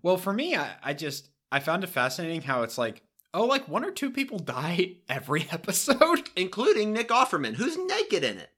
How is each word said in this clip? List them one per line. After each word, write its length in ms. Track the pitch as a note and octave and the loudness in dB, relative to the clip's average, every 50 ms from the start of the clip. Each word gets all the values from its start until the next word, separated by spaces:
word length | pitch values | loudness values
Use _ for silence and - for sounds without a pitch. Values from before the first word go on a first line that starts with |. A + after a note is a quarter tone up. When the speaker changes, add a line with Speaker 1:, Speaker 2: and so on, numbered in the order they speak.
| - | 4
Speaker 1:
Well, 140 | F3 F#3 | 2 2
for 160 | F3+ F#3 G3 G3 | 2 2 -2 -2
me, 220 | A3+ D4 F4+ E4 | 0 0 0 0
I, 140 | F#3+ C#3+ A2 F#2 - - | -2 -2 -4 -8 -8 -6
I 100 | C3+ D3+ | -6 -6
just, 360 | D3+ D#3 D3 C#3 - - _ _ _ _ _ | -4 -6 -8 -8 -8 -12 _ _ _ _ _
I 80 | C3+ C#3 | -2 -2
found 240 | C#3 D#3+ E3 F#3+ F#3+ | 0 0 -2 -2 -2
it 40 | |
fascinating 540 | F3 - C#3 B2 C3 C3 - E3+ D#3+ E3+ E3 | -4 0 0 0 0 0 -4 -4 -4 -4 -6
how 200 | C#3 C#3 C3+ B2 A#2 | -4 -2 0 0 0
it's 140 | A2+ - | -2 -2
like, 240 | - A#2+ A2+ G#2+ - _ _ _ _ _ _ - | -2 -2 -2 -4 -8 _ _ _ _ _ _ -2
oh, 120 | F3 A3 | 0 2
like, 220 | A#3+ C4+ C4+ C4+ | 2 2 0 0
one 160 | - D3 G#3+ D4 | -2 -4 -2 -2
or 60 | F#4+ | -2
two 200 | F#4 - C#4+ C4+ | -4 -4 -4 -4
people 260 | - C#4 C4+ C4+ - F#3+ | -2 -4 -4 -4 -4 -8
die 580 | D3+ - B2 B2+ C#3+ E3 F3 E3+ F#3 F3+ - - | -6 -6 -4 -4 -2 -2 0 0 0 0 -2 -16
<laughs> 80 | _ - | _ -6
every 380 | B2+ C#3 - - D3 D#3 - - | -6 -6 -2 0 0 0 0 -2
episode? 800 | - E3+ - - F#3 - - - C4+ A#3 D#4 E4 F4 C#4+ - - - | -6 -6 -4 -2 -2 0 2 2 6 6 8 6 6 2 2 -4 -2
Speaker 2:
Including 580 | F3+ F#3 F#3 - G3+ G#3 G#4 G#4 A3 G#3 G#3+ G#3+ | -2 -2 -2 -2 2 4 4 4 4 4 0 0
Nick 160 | A3+ A#3 A#3 | -2 0 2
Offerman, 460 | A#3 B3 C4 - - D#3+ C3+ A2 A2+ | 4 4 4 4 2 -2 -2 -2 -2
who's 220 | B2+ A#3 D4+ D#4+ | -2 -2 -2 -2
naked 460 | F4+ F#4 F#4 F#4+ A4 G#4+ - - F3 C#3+ | -2 -2 -2 0 -2 0 0 0 0 2
in 140 | A#2+ G2+ | 0 -2
it. 120 | F#2 D#2 - _ | -4 -12 -18 _